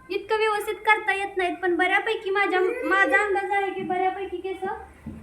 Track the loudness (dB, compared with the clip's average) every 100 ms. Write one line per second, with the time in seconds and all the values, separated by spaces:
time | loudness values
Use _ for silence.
0 | -6 -6 0 2 2 0 -2 -2 2 2
1 | 2 -2 -2 -2 -2 0 0 2 2 2
2 | 0 -2 0 0 2 2 2 0 0 2
3 | 4 4 2 0 0 0 0 -4 -4 0
4 | 0 -2 -8 -8 -8 -6 -6 -6 -12 -16
5 | -16 -12